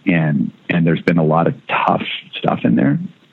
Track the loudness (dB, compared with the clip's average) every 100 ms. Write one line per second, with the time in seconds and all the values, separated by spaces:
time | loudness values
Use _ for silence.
0 | -2 0 2 0 -2 -6 -4 0 2 2
1 | 0 2 2 2 0 -2 -6 -2 0 0
2 | -4 -10 -12 -6 -4 -2 0 2 2 0
3 | -4 -14 _